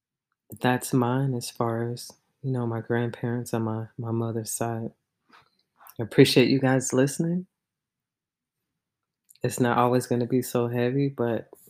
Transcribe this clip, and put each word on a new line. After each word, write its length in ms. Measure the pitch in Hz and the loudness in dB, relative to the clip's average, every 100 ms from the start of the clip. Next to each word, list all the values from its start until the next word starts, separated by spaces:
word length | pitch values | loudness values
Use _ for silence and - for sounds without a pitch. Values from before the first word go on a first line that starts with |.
| _ _ _ _ - - | _ _ _ _ -20 -4
That's 320 | 127 123 - | 0 0 0
mine 400 | 135 120 127 139 | 0 2 0 0
as 160 | 123 - | -2 -6
far 400 | - 117 113 117 | -4 -2 -2 -4
as, 200 | 120 - - _ _ | -6 -12 -20 _ _
you 80 | 131 | -6
know, 160 | 127 117 | -4 -4
my 140 | 113 | -6
grandparents 720 | 110 117 120 - 123 120 120 | -2 -2 -2 -4 -6 -6 -4
on 100 | 117 | -4
my, 240 | 110 110 110 - | -2 -4 -8 -10
my 140 | 117 | -6
mother's 380 | 113 113 113 110 | -4 -4 -6 -6
side. 420 | - 117 113 113 - _ _ _ - _ _ _ _ - - | -6 -4 -4 -8 -12 _ _ _ -20 _ _ _ _ -18 -10
I 60 | |
appreciate 440 | 113 - 135 - 120 | 0 6 8 8 4
you 100 | 131 | 4
guys 360 | 131 131 127 | 2 2 2
listening. 520 | 127 139 - 165 175 185 _ _ _ _ _ _ _ _ _ _ _ _ _ _ _ _ _ _ _ | 0 0 0 -2 -2 -6 _ _ _ _ _ _ _ _ _ _ _ _ _ _ _ _ _ _ _
It's 180 | 120 - | -6 0
not 160 | 123 120 | 2 4
always 300 | 120 123 123 | 4 2 0
gonna 200 | 120 120 | -2 0
be 140 | 131 | -2
so 280 | 117 123 120 | 0 -2 0
heavy, 400 | 120 120 135 139 | 0 0 0 -2
but 420 | 139 120 113 - - - | -2 -2 -2 -6 -20 -20